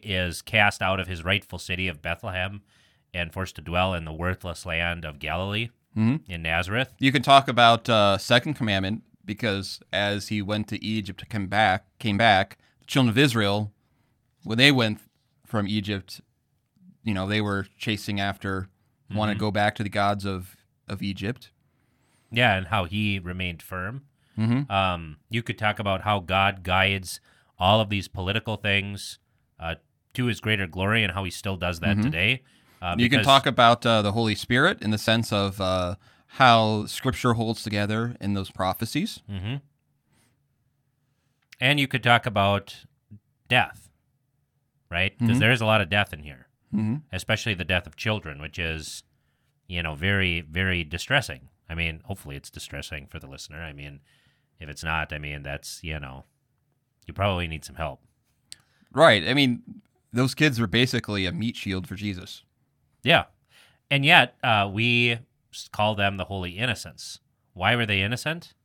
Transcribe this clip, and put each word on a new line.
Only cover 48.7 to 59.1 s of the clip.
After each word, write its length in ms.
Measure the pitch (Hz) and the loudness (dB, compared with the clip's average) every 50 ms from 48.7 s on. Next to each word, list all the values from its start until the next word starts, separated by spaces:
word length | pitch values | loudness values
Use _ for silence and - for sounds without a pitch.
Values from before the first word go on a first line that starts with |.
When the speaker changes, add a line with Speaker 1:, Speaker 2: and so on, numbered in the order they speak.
| 80 80 76 - - - - _ _ _ _ _ _ _ _ _ _ _ _ - | -6 -6 -8 -10 -14 -14 -16 _ _ _ _ _ _ _ _ _ _ _ _ -10
Speaker 1:
you 140 | 90 87 | -8 -6
know, 140 | 85 80 76 | -6 -6 -6
very, 460 | 71 85 98 101 98 95 90 85 85 | -2 -2 0 0 2 2 0 0 -2
very 420 | 78 76 78 90 95 95 92 87 82 | -6 -6 -4 -2 -2 0 0 -2 -4
distressing. 640 | 73 85 87 - - 131 143 - - 76 64 - - _ _ _ - | -6 -8 -10 -4 -2 -2 -2 -2 -4 -8 -14 -18 -20 _ _ _ -12
I 60 | 82 | -6
mean, 260 | 85 85 82 80 80 - | -6 -4 -4 -6 -8 -10
hopefully 300 | - 98 - - 71 69 | -12 -12 -12 -12 -14 -16
it's 140 | 69 - - | -14 -16 -16
distressing 580 | - 82 - - - 69 69 - 78 73 67 - | -16 -16 -14 -12 -12 -14 -12 -12 -12 -14 -14 -14
for 120 | - 80 | -16 -16
the 80 | - 67 | -16 -16
listener. 340 | 67 67 - - 76 80 | -16 -18 -18 -16 -14 -14
I 120 | 82 78 71 | -14 -14 -14
mean, 280 | 143 - - - 139 - _ _ _ _ _ _ _ _ _ _ _ | -14 -16 -16 -18 -20 -20 _ _ _ _ _ _ _ _ _ _ _
if 100 | - 73 | -16 -16
it's 140 | 73 - - | -14 -10 -6
not, 280 | 78 80 80 76 - | -4 -4 -4 -4 -4
I 60 | 76 76 | -8 -10
mean, 260 | 73 73 71 73 69 | -10 -10 -10 -10 -10
that's, 400 | 71 71 71 - - - - - | -10 -10 -10 -12 -14 -16 -12 -10
you 160 | 80 78 76 | -8 -8 -8
know, 260 | 71 65 65 67 - _ _ _ _ _ _ _ _ _ _ _ _ _ _ _ _ | -10 -12 -14 -18 -20 _ _ _ _ _ _ _ _ _ _ _ _ _ _ _ _
you 80 | - 78 | -14 -6
probably 340 | - 98 104 95 87 87 82 | -2 -2 0 0 0 -2 -4
need 180 | 80 73 - | -6 -10 -12
some 100 | - 69 | -14 -10
help. 260 | - 80 71 65 - _ _ _ _ _ _ _ _ _ _ - - _ _ _ _ _ _ | -8 -8 -8 -8 -12 _ _ _ _ _ _ _ _ _ _ -20 -20 _ _ _ _ _ _
Speaker 2:
Right. 360 | - 127 160 - | 4 6 8 8